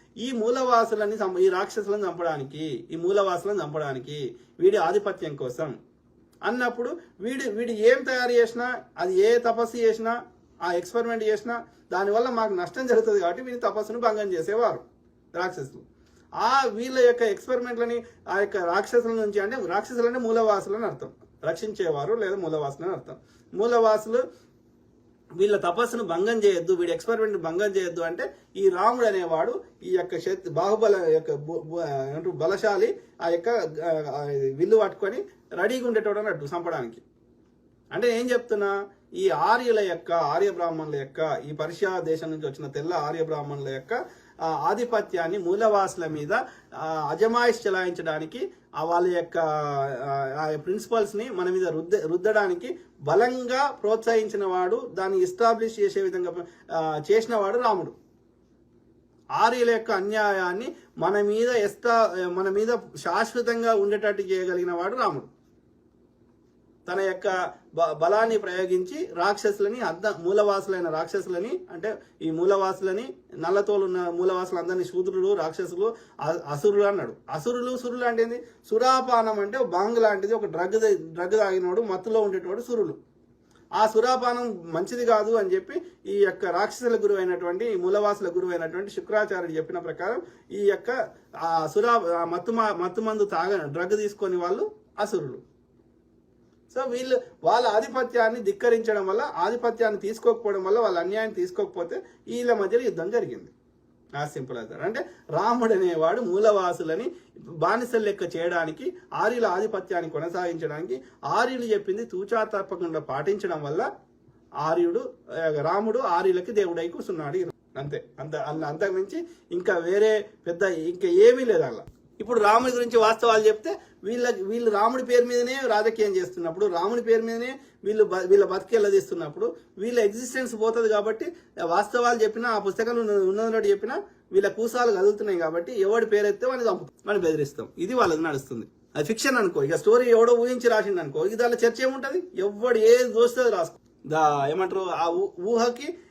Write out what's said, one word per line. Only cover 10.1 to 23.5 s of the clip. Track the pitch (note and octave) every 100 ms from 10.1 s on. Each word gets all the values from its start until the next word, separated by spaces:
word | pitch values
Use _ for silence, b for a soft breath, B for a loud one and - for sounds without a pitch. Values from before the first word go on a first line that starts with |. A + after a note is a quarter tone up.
| A#3+ - _ _ -
ఆ | F3
ఎక్స్పెరిమెంట్ | F3 - A#3 A3+ A3+
చేసినా, | G#3+ G#3 A#3 A#3 - b _
దానివల్ల | F3+ G3 G#3+ B3+
మాకు | A#3 G#3+
నష్టం | F#3 F3 C4 C4
జరుగుతుంది | A3+ A3 G3+
కాబట్టి | F3 A#3+
వీడి | B3+ A#3+
తపస్సును | A3 G#3 G#3 A#3
భంగం | A#3 G#3+ G#3
చేసేవారు | E3+ D#3+ A3 A3 D#3+ - _ _ _ _
రాక్షసులు. | E3+ F3+ E3+ C3 - - _ b b b
ఆ | D#3 A3 C4+
వీళ్ళ | B3+ G#3 B3+ C4
యొక్క | B3 A#3
ఎక్స్పెరిమెంట్లని | A3+ G3 - B3 B3 A#3 A#3 A#3 A#3 B -
ఆ | F#3+
యొక్క | G3+ G3+
రాక్షసుల | E3+ F#3+ G3+ A#3+ A3+
నుంచి, | A3+ G#3+ G3+
అంటే | G3+ B3+ F3+
రాక్షసులు | G3 A3 A#3+ A#3
అంటే | B3+
మూలవాసులు | A3+ A3+ A3 G3 F#3+ G#3+
అని | G#3
అర్థం, | C#3+ - - - _
రక్షించేవారు | D3+ E3 G#3+ G3+ E3+ D3 D3+
లేదా | A3+ F#3+ G3
మూలవాసులు | E3 D#3 C#3+ C#3 F3+
అని | D3+
అర్థం. | - - b b _